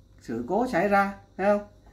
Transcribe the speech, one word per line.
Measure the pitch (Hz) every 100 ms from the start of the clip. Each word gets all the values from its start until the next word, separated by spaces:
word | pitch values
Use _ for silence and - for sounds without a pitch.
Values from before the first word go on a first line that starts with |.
| _ -
sự | - 117 120
cố | 196 254
xảy | 175 196
ra, | 202 202 - - -
thấy | 196
không? | 208 - - -